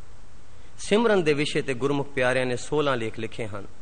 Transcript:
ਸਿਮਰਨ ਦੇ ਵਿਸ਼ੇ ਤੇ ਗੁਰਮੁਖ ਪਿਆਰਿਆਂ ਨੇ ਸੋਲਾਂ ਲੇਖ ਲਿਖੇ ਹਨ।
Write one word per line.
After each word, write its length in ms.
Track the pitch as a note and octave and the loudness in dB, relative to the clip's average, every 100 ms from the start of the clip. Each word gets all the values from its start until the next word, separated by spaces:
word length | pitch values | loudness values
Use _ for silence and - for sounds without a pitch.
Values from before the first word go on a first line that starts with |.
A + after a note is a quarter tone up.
| - - - - - - - - | -8 -8 -8 -8 -8 -8 -8 -6
ਸਿਮਰਨ 440 | - G3+ A#3 G3+ | 2 4 6 4
ਦੇ 100 | D#3 | 4
ਵਿਸ਼ੇ 300 | C#3+ D3+ D#3 | 2 2 0
ਤੇ 120 | C3+ | 0
ਗੁਰਮੁਖ 340 | B2 C#3 C#3+ C3+ | 0 0 0 0
ਪਿਆਰਿਆਂ 380 | C3+ B2+ B2+ B2+ | 2 2 2 2
ਨੇ 100 | B2 | -2
ਸੋਲਾਂ 400 | - D3+ D3 B2 | 0 0 2 0
ਲੇਖ 220 | A2 A#2 | -2 -4
ਲਿਖੇ 280 | A2 - A2 | -4 -4 -6
ਹਨ। 200 | G2+ - - | -6 -6 -8